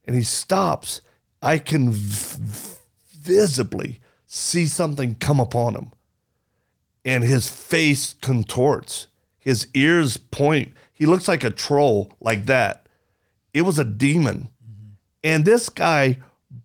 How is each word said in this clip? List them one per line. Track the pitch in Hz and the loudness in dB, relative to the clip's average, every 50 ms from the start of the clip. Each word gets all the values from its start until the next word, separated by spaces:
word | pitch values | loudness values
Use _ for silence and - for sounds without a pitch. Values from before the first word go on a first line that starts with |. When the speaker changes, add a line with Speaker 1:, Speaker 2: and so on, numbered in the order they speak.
| _ | _
Speaker 1:
And | - 123 | -2 -2
he | 123 113 | 0 0
stops. | 120 - - - - 185 190 196 170 143 - - - - - _ _ _ _ _ _ _ - | -2 -4 -6 -4 -2 0 0 2 0 -2 -4 -6 -10 -12 -12 _ _ _ _ _ _ _ -4
I | - 127 160 | 0 0 0
can | 151 160 - 156 147 131 120 | 0 0 0 0 2 2 2
v-, | 110 104 104 101 104 101 - - - - 107 107 104 - - - - - _ _ _ _ _ _ - 160 | 0 -2 -4 -4 -6 -6 -8 -10 -12 -10 -10 -10 -10 -12 -14 -18 -20 -20 _ _ _ _ _ _ -20 -10
visibly | 147 175 - - 214 175 131 131 110 - - - - - 120 - _ _ _ _ _ | -4 0 2 4 4 2 2 -2 -4 -4 -4 -6 -8 -8 -10 -14 _ _ _ _ _
see | - - - - - - 175 170 | -14 -12 -8 -6 -2 0 0 0
something | 151 - - 175 156 143 143 131 123 113 | 0 0 -2 -2 -2 -2 -2 -4 -4 -4
come | - - - 147 135 | -4 0 0 2 2
upon | 120 - - 120 117 120 101 | 2 0 0 -2 -2 -2 -4
him. | - - - - _ _ _ _ _ _ _ _ _ _ _ _ _ _ _ _ _ _ _ _ _ - | -6 -10 -14 -18 _ _ _ _ _ _ _ _ _ _ _ _ _ _ _ _ _ _ _ _ _ -4
And | 127 127 123 120 | -2 0 2 2
his | 120 135 123 - | 2 2 2 0
face | - - - - - - 160 160 151 143 139 - - - - | -2 -8 -14 -8 -2 0 2 4 2 2 2 -2 -8 -10 -8
contorts. | - 131 131 117 107 - - 127 123 147 127 - - - - - - - _ _ _ _ _ | -4 -2 -2 -2 -2 -2 -2 0 2 2 0 0 -4 -10 -12 -14 -14 -16 _ _ _ _ _
His | _ - 131 131 104 - - - | _ -2 -2 -2 -2 -2 -4 -2
ears | 135 135 156 170 175 160 131 107 | 0 2 4 4 2 2 0 -2
point. | - _ - - - 143 147 160 131 143 - - _ _ _ _ | -6 _ -10 -4 0 0 2 2 0 -2 -4 -10 _ _ _ _
He | - 151 | 0 2
looks | 151 175 185 185 - | 4 4 2 2 0
like | 180 156 - | -2 0 -2
a | 113 | -4
troll, | 98 - - - 147 143 147 135 110 101 98 - _ - | -4 -4 -4 0 2 4 4 4 2 0 -2 -6 _ -6
like | - 113 113 104 101 | -2 -2 -2 0 0
that. | 131 135 127 110 98 98 - _ _ _ _ _ _ _ _ _ _ _ _ _ _ - | 0 2 2 2 0 -2 -6 _ _ _ _ _ _ _ _ _ _ _ _ _ _ -2
It | 143 | 0
was | 170 196 160 151 | 2 2 2 0
a | 139 | 0
demon. | 117 101 104 135 139 151 175 151 117 90 - - 113 _ _ - | -2 -2 -2 0 2 2 2 2 0 -2 -4 -8 -14 _ _ -20
Speaker 2:
Mm-hmm. | - 107 101 107 107 101 - _ _ _ _ - | -20 -20 -20 -20 -20 -20 -20 _ _ _ _ -2
Speaker 1:
And | 156 160 156 151 | 0 0 2 4
this | 196 226 247 233 - | 4 4 4 2 -2
guy | - - 165 165 160 147 139 131 123 - - _ _ _ _ - 131 117 | -4 -2 0 2 2 4 2 2 0 -2 -6 _ _ _ _ -20 -20 -6